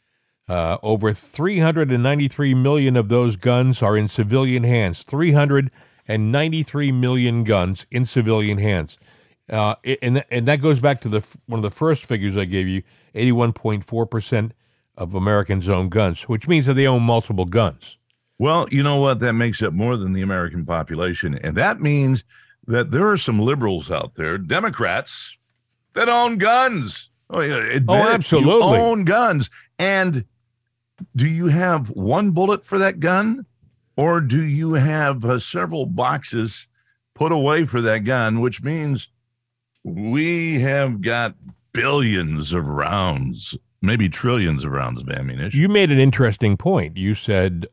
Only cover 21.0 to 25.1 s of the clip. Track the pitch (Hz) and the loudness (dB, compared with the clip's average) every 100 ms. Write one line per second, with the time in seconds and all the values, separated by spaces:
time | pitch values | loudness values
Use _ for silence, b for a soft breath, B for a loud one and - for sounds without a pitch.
21 | 90 87 - 67 78 85 185 226 147 147 | -4 -4 -6 -6 -4 -2 -2 0 0 2
22 | 135 127 - b b b - 117 135 135 | 2 0 -4 b b b -4 -2 0 0
23 | 208 190 - 107 113 147 110 90 67 80 | 2 0 0 0 0 0 -2 -4 -4 -6
24 | - - 80 101 95 165 220 120 101 101 | -6 -8 -6 -6 -4 -4 -2 -2 -2 -4
25 | - | -6